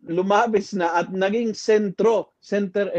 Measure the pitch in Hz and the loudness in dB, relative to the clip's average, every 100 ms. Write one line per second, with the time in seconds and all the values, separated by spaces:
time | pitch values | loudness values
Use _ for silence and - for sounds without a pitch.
0 | - 170 190 202 226 208 202 196 170 170 | -6 -2 2 2 2 0 -2 -4 -2 0
1 | 175 190 190 226 226 196 - 214 208 - | -2 -2 -2 0 -2 -4 2 2 2 0
2 | 214 208 - _ - 202 196 202 190 | 2 2 -2 _ -4 -2 -2 -2 -2